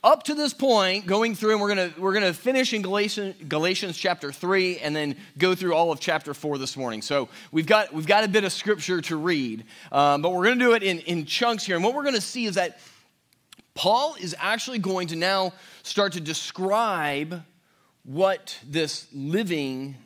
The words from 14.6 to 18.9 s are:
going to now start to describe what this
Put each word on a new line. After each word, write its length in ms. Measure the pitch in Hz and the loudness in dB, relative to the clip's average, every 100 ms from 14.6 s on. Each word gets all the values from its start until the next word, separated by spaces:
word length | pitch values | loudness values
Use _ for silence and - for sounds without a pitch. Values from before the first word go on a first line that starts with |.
| 254 226 | -2 -4
going 280 | 190 185 175 | -2 -2 -4
to 80 | 165 | -2
now 380 | 175 196 185 180 - - | 0 2 0 -4 -20 -18
start 320 | - - 202 | -6 0 0
to 80 | 175 | -2
describe 1200 | 156 156 - - 190 208 233 180 151 143 156 175 160 _ _ _ _ _ | -6 -8 -8 -4 0 2 2 0 -2 -2 -4 -8 -14 _ _ _ _ _
what 560 | 123 139 190 190 - - 131 | -12 2 2 2 -6 -18 -6
this 400 | 147 151 | -2 -2